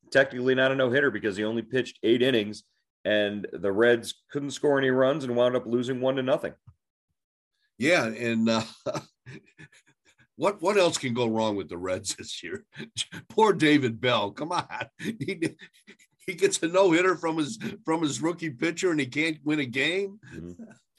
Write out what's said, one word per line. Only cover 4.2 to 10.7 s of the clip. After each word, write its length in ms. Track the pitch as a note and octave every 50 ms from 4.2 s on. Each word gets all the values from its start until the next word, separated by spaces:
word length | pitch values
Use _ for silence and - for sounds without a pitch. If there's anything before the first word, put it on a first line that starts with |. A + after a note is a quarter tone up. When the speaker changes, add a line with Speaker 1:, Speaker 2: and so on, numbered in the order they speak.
| _ -
Speaker 1:
couldn't 200 | - C#3+ C#3+ C#3+
score 260 | - - - D3 C#3 C3+
any 120 | C3+ C3
runs 340 | B2+ C3 C3 C3 D3 D#3+ C3
and 120 | B2 A#2+
wound 200 | A#2+ B2 B2 B2
up 100 | B2 -
losing 360 | A2+ A#2 B2 B2 B2 C3+ B2
one 140 | B2+ C3 C3+
to 80 | C3+ B2+
nothing. 300 | B2+ C#3+ E3 - E2+ - _ _ - - _ _ _ _ _ _ _ _ _ _ _ _ _ _ _ _ _ _ _ _ -
Speaker 2:
Yeah, 280 | A2+ D#3 F3 E3 B2
and, 440 | A2 A2 G#2+ A#2+ A#2 A#2 A2+ A2+ A2+
uh, 140 | A2+ A2 A2 - - - -
<laughs> 140 | - - - - - _ _ - B2+ C3+ - _ _ _ - - - _ _ _ _ _ _ _ _ _ _ _ _ _ -
what, 240 | C#3+ G3 G3+ G3
what 160 | D#3+ F#3+